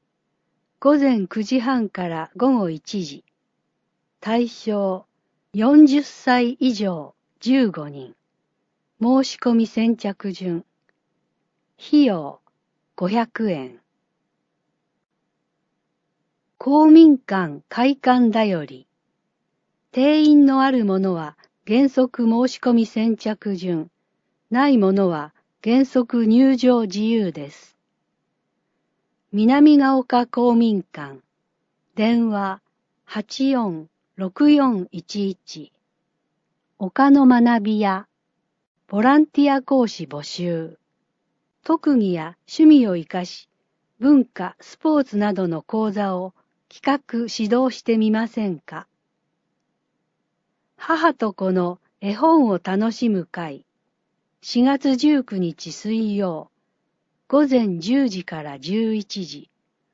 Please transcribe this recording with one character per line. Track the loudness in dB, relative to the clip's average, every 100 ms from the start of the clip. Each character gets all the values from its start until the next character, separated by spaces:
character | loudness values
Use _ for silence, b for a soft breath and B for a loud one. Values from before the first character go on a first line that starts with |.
| _ _ _ _ _ _ _ -2
午 | 2 2
前 | 2 0 -4
九 | -6
時 | -4 -4
半 | -2 -4 -4
か | -6 -8
ら | -8 -10
午 | -2 0 0
後 | -2
一 | -6 -10 -10
時。 | -10 -12 _ _ _ _ _ _ _ _ _ _
対 | -4 -2 -4
象、 | -6 -6 -4 -4 -6 -12 _ _ _ _
四 | -2 4 8 8
十 | 6
歳 | -4 -8 -2 0 -2 -2
以 | -4
上 | -2 -4 -6 -12 _ _ _
十 | -2 0 0
五 | -4 -12
人。 | -14 -18 -20 _ _ _ _ _ _ _ -6
申 | 0 0
し | 0 -4
込 | 0
み | 0 0
先 | -2 -2 -2
着 | -6 -8 -10
順。 | -8 -8 -8 -10 _ _ _ _ _ _ _ _ _ _ _
費 | 0 2 2
用、 | 0 -6 -14 _ _ _ _ _ -8
五 | -4
百 | -2 -4 -4 -4
円。 | -6 -10 -18 _ _ _ _ _ _ _ _ _ _ _ _ _ _ _ _ _ _ _ _ _ _ _ _ _ _ _ -10
公 | 0 4 8
民 | 10 8 6
館 | 0 -6 -6 -10 -12
開 | -2 -2 0
館 | 2 2 2
だ | 0
よ | -2 -4 -8
り。 | -16 _ _ _ _ _ _ _ _ _ _ _
定 | 0 2 4
員 | 6 6 6
の | 4
あ | 2
る | 0
も | 0 0
の | -2
は | -4 -8 -16 b _
原 | -2 2 2
則 | 2 -2 0
申 | -2 0 -2
し | -2
込 | 0
み | 0 0
先 | -2 -4 -4
着 | -6 -8 -8
順。 | -8 -6 -6 -8 _ _ _ _ _ -6
な | -2 2
い | 2
も | 2
の | 2 0
は | -2 -8 _ _ _
原 | -2 0
則 | 0 -2 -2 0 2
入 | 4 4 2
場 | 2 0
自 | -2 -4
由 | -2 -2 -4
で | -8 -14
す。 | -18 _ _ _ _ _ _ _ _ _ _ _ _ _ _ _ _ _
南 | 0 2 6 6 6
が | 4 0
丘 | 0 -2 -2
公 | -2 0
民 | 2 2 0
館。 | -6 -14 -18 -20 _ _ _ _ _ _ _
電 | -4 0 0 -2
話、 | -4 -6 -10 _ _ _ _ -14
八 | -12 -10 -6 -2
四 | -2 -4 -8 -14 _ _ -10
六 | -8 0 4
四 | 4 2 -2 -6
一 | -12 -12 -6 -6
一。 | -8 -16 -20 -20 _ _ _ _ _ _ _ _ _ _ -12
丘 | -8 0 4
の | 6 6
学 | 4 4 0
び | -2 -2
屋。 | -2 -4 -10 _ _ _ _ _ _ _ -8
ボ | 0
ラ | 2 4
ン |
テ | 2 2
ィ | 0
ア | 0
講 | 0 0 0
師 | -4
募 | -14 -14
集。 | -14 -8 -6 -6 -10 -16 _ _ _ _ _ _ _ _
特 | -4 -2 0 0
技 | 0
や | -4 -8 -16 -10
趣 | 4 6
味 | 8 4
を | -2
生 | -6
か | -8
し、 | -10 -14 _ _ _ _ _ -2
文 | 4 4 2
化、 | -6 -12 -12
ス | -20 -6
ポ | 0 0
ー |
ツ | 0 -2
な | -2
ど | -2 -4
の | -6
講 | -6 -4 -4
座 | -4 -6 -6
を | -10 -16 _ _ _
企 | -8 -4 -4
画、 | -4 -8
指 | -8 -6 -2 0
導 | 0
し | -4
て | -4 0
み | 0
ま | 0 -4
せ | -6 -6
ん | -8
か？ | -12 -20 -20 _ _ _ _ _ _ _ _ _ _ _ _ _ _ _ _ _ _ _
母 | -6 -2 -2
と | -2 -6
子 | -4 -2
の | -2 -2 -6 _ _
絵 | -10
本 | -2 2 2 2
を | -2
楽 | -4 -4 -4
し | -4 -4
む | -4
会。 | -6 -12 -14 -14 _ _ _ _ _ _ _ _
四 | -6 0
月 | 0 0 0 0
十 | 2 0
九 | -2 -6
日 | -6 -8 -16
水 | -12 -8 -4 -4 -4
曜。 | -4 -6 -12 _ _ _ _ _ _ _ -2
午 | 0 2
前 | 2 0 -4
十 | -2 -2 -2
時 | -4
か | -12 -12
ら | -14 -14
十 | -6 -4 -2
一 | -4 -8 -12
時。 | -14 -16 -20 _ _ _ _